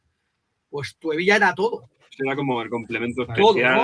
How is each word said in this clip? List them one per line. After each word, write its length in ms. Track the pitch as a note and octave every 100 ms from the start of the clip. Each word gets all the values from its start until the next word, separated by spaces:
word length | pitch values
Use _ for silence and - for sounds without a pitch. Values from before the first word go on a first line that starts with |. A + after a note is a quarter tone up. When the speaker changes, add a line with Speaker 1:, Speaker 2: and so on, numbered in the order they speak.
| _ _ _ _ _ _ _
Speaker 1:
pues 280 | C#3+ - -
tu 160 | D#3+
hebilla 240 | D#3 F3+ G#3
era 180 | G3
todo. 340 | F3 A3 - - _ _ -
Speaker 2:
Era 160 | C3+
como 260 | C#3 C3+ A#2+
el 80 | A2
complemento 560 | A#2 A2 A2+ A#2+ B2
Speaker 3:
Claro. 160 | A#2+ A#2
Speaker 1:
Todo, 140 | G#3 G3
Speaker 2:
especial. 160 | B2 C3